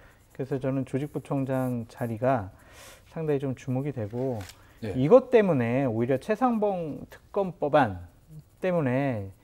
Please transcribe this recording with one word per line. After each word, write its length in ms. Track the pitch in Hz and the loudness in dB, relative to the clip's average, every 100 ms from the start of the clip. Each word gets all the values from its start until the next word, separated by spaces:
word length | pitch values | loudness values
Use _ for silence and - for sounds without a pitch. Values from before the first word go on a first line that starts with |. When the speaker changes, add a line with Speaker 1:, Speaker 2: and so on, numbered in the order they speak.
| - - _ | -20 -20 _
Speaker 1:
그래서 260 | - 131 135 | -12 -6 -4
저는 260 | 135 135 131 | -2 -4 -4
조직부총장 1000 | 131 143 156 - 143 135 131 127 123 110 | -4 -4 -8 -4 -4 -2 -2 -2 -4 -8
자리가 600 | - 120 110 127 131 95 - - - - - - | -8 -6 -2 0 0 -2 -12 -20 -20 -20 -20 -16
상당히 300 | - 160 143 | -6 -2 -2
좀 160 | 139 127 | -2 -6
주목이 360 | - 127 143 | -4 -4 -4
되고, 480 | 127 104 120 135 113 95 - - - | -6 -6 -4 -4 -4 -8 -16 -20 -12
Speaker 2:
예. 80 | 110 127 | -6 0
Speaker 1:
이것 340 | 139 240 262 | 8 8 8
때문에 540 | 240 202 147 117 127 139 | 4 6 2 2 2 0
오히려 320 | 110 120 131 | 0 2 0
최상봉 920 | - 214 254 226 208 190 160 156 - | 0 0 0 2 0 -2 -6 -8 -14
특검법안 920 | - - - 190 160 147 147 123 92 87 - - 156 - _ | -20 -8 -4 -4 -2 2 4 4 0 -12 -20 -20 -20 -20 _
때문에 680 | 185 175 139 127 139 113 95 - | -2 0 0 0 0 -2 -6 -14